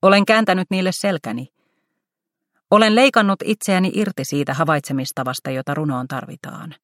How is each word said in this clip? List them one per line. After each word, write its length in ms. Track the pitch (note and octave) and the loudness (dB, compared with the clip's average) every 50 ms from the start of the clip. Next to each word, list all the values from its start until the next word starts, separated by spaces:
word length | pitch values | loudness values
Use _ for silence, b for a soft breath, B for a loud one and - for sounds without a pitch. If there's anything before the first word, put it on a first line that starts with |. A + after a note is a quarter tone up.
Olen 240 | - F#3+ G3 G3+ G3+ | 6 6 4 4 4
kääntänyt 420 | - A3 A3 A3 G#3+ F#3 F#3 F#3 _ | 4 2 2 4 2 0 0 0 _
niille 200 | F#3+ F#3 F#3 F#3 F3+ | -2 -2 -2 -2 -4
selkäni. 540 | - - G3+ F#3+ D3+ - C3 G#2+ B2 C3 - _ _ _ _ _ _ _ _ _ _ _ _ _ _ _ _ _ _ _ _ _ _ _ _ | -2 -2 -2 -2 -2 -6 -8 -8 -8 -10 -12 _ _ _ _ _ _ _ _ _ _ _ _ _ _ _ _ _ _ _ _ _ _ _ _
Olen 240 | G3+ G#3 A3 G#3+ G#3+ | 4 4 6 6 6
leikannut 440 | A3+ C4 C#4 - A#3 G#3+ G3 G3 - - | 6 4 6 4 4 2 2 0 -2 -2
itseäni 460 | - G#3+ - - - G3 F#3 F#3 F#3+ - | -4 -4 -2 0 0 0 2 2 0 0
irti 320 | G3+ G#3+ G3 F#3 - C3+ | -2 -2 -2 -4 -6 -8
siitä 280 | - - C#3+ C#3+ C#3 C3+ | -4 -4 -4 -2 -2 -2
havaitsemistavasta, 1000 | C3+ E3 D3+ D#3 D3 C#3 - C3+ C3+ C3 - - - C3 B2+ C3 - _ C#3 | -2 0 0 0 -2 -2 -4 -4 -4 -4 -6 -6 -6 -6 -6 -6 -8 _ -8
jota 220 | C3+ C3 C3 - C#3+ | -8 -6 -6 -6 -6
runoon 340 | D3 D#3 D3+ C3+ B2 B2+ C3 | -4 -2 -4 -4 -4 -6 -6
tarvitaan. 680 | C#3+ C3 - - - - - - - - A3+ E3 C#3+ _ | -8 -10 -8 -10 -16 -16 -16 -16 -14 -14 -16 -16 -18 _